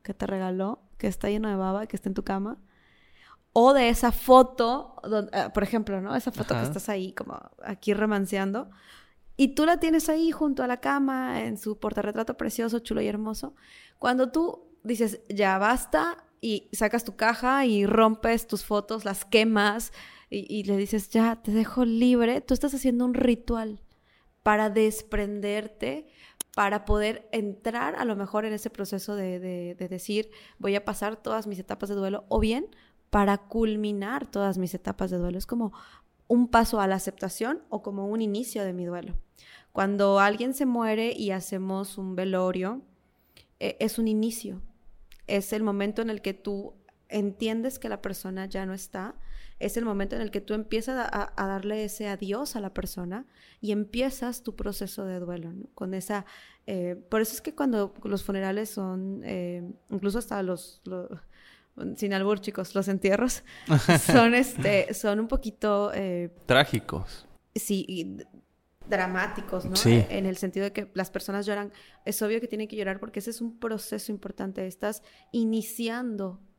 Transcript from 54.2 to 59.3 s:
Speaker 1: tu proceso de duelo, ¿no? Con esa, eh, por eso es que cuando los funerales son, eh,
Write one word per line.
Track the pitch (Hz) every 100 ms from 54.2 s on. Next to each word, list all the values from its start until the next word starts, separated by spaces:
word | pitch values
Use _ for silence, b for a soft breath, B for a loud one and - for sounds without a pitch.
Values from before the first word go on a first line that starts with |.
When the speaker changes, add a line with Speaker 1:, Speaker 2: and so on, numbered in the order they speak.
| 240 240
Speaker 1:
tu | -
proceso | - 208 196 196 - 190
de | 180
duelo, | 175 175 165
¿no? | 185 -
Con | - 185
esa, | 190 185 208 190 B B B -
eh, | 190 175 180 -
por | 220
eso | 220
es | -
que | 311
cuando | - 277 220 196 -
los | 202 196
funerales | - 196 190 202 214
son, | - 185 185 190 196
eh, | -